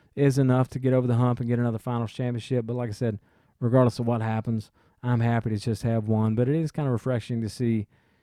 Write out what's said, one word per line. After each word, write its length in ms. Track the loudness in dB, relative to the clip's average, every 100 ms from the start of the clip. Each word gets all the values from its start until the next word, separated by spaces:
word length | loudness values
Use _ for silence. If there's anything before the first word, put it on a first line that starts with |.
| _ 0
is 220 | 2 4
enough 320 | 4 4 2
to 80 | -2
get 160 | 0
over 120 | 2 2
the 100 | 2
hump 240 | 2 0
and 80 | -2
get 100 | 0
another 200 | 0 -4
finals 340 | -4 -4 -6
championship. 520 | -6 -6 -6 -2 -4
But 120 | -2 -6
like 120 | -6
I 60 |
said, 240 | -4 -4 -4 _ _ _ _
regardless 380 | 2 4 4 2
of 80 | -2
what 160 | -2
happens, 480 | -2 -4 -2 -4 -6 _ _ _
I'm 180 | -2 0
happy 300 | 2 0 0
to 80 | -2
just 240 | -2 -2
have 260 | 0 -2 0
one. 260 | 2 2
But 140 | 2 0
it 60 |
is 180 | 0 -2
kinda 180 | -2 -2
refreshing 520 | -2 -2 -4 -4 -4
to 80 | -4
see, 360 | -2 0 0 -4 _ _ _